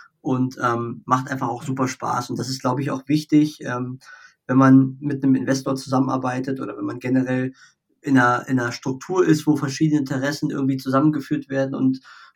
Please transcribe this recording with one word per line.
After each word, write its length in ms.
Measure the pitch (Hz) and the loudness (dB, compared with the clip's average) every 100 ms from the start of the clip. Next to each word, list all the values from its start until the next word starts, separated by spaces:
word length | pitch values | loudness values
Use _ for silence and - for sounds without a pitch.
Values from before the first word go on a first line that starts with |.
| - _ | -20 _
Und, 380 | - 127 127 - | -4 -2 -2 -2
ähm, 420 | 123 120 117 117 - | -2 -2 -4 -8 -2
macht 240 | 131 131 | -2 0
einfach 180 | 135 123 | -6 -4
auch 160 | 120 | -6
super 240 | - 131 131 | -6 -2 -2
Spaß. 440 | - 113 123 - | -4 -4 -4 -4
Und 80 | - | -6
das 100 | 117 | -6
ist, 100 | 135 | -4
glaub 200 | 131 131 | -2 -2
ich, 120 | 135 | -4
auch 160 | 135 - | -6 -2
wichtig, 520 | 151 156 151 151 - | -2 2 2 2 -2
ähm, 380 | 131 123 127 127 - - - _ - | -8 -6 -6 -10 -16 -20 -20 _ 0
wenn 120 | 131 | 6
man 400 | 135 131 131 - | 8 8 6 0
mit 240 | 147 139 | -6 -2
einem 120 | 139 127 | 2 2
Investor 400 | 120 131 135 131 | 2 -2 -2 -4
zusammenarbeitet 840 | - 131 127 131 127 127 135 131 | -2 -2 0 -2 -4 -4 -6 -6
oder 160 | - - | -8 -8
wenn 80 | |
man 160 | - 120 | -8 -6
generell 540 | 127 131 127 127 127 - - _ _ _ | -2 0 0 -2 -4 -8 -20 _ _ _
in 160 | - 135 | 2 4
einer, 280 | 123 123 - | 4 2 0
in 100 | 131 | -2
einer 140 | 120 | -2
Struktur 520 | 123 135 131 - 185 165 | -6 -8 -8 -4 0 4
ist, 220 | 156 - | 4 2
wo 80 | 135 | 0
verschiedene 440 | 139 - 160 147 | 0 0 2 2
Interessen 500 | 135 135 139 147 147 | 0 -2 -2 -2 -4
irgendwie 260 | - 135 135 | -2 -2 -2
zusammengeführt 720 | 131 131 151 147 - 143 - | 0 2 2 0 -2 -6 -4
werden 260 | 135 135 139 | -4 -2 0
und 260 | 131 131 - - - | 0 0 -6 -20 -20